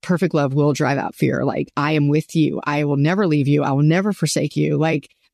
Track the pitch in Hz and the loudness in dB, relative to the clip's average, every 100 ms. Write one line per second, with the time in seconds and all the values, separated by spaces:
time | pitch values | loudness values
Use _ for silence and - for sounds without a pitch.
0 | - 175 175 160 143 139 147 139 143 139 | -2 -2 0 0 0 0 0 0 -2 -2
1 | - - 139 - 135 - - - 143 156 | -6 -4 -2 0 -2 -4 -4 -2 0 0
2 | 143 147 - 165 151 - - 147 147 143 | 2 0 0 0 0 0 -4 -2 0 2
3 | 147 190 196 151 139 147 139 139 151 165 | 2 2 2 2 2 2 2 2 4 4
4 | 202 196 156 - 147 - 151 147 160 165 | 0 -2 -2 -2 -4 -2 -2 0 0 -2
5 | - _ _ | -6 _ _